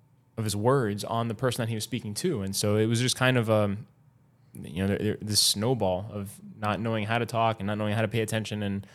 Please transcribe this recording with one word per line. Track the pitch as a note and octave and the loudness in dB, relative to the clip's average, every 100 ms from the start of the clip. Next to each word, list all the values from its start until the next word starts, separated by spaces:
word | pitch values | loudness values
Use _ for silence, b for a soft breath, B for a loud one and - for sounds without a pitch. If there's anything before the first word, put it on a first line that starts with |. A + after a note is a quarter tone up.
| _ _ _ - | _ _ _ -6
of | |
his | G#2+ G2+ | -4 0
words | A#2 C#3 A2 G2+ | 4 4 2 -2
on | - A2+ A#2 | -2 -2 -2
the | |
person | G2+ C3 A#2 | -2 -2 0
that | A2+ | -2
he | A2+ | -4
was | |
speaking | - B2 G#2+ | -4 -6 -6
to. | G#2 F#3 C3 | -4 -2 -2
And | G2 G2 | -2 0
so | G#2 G#2+ | 2 4
it | A2 | 4
was | A2+ | 2
just | B2+ | 0
kind | - B2+ B2+ | 2 2 4
of, | A2 | 4
um, | G#2+ G#2 G2 - _ _ _ _ _ _ - | 2 2 -2 -10 _ _ _ _ _ _ -14
you | - D#2 | -8 -2
know, | G2 | 0
there, | G2+ | 0
there, | G#2+ - | -2 -2
this | G#2 G#2 | -2 2
snowball | - G2+ A2+ B2+ G2 F2+ G#2+ | 2 2 0 2 0 0 -4
of | G#2 G2 - G2+ G#2 | -8 -10 -12 -18 -4
not | G#2 F#2+ | -2 0
knowing | A2+ A2 G#2 | 0 0 0
how | A#2 | 0
to | A#2 | 0
talk | A#2 A2+ A2 | 2 2 2
and | G2 | -2
not | G#2 | 0
knowing | G#2+ | 0
how | G#2 | 0
to | A2 | 2
pay | A2+ | 0
attention. | G#2+ A2+ G#2 G#2+ | 0 -2 -2 -2
And | G2+ G2 b | -2 -2 b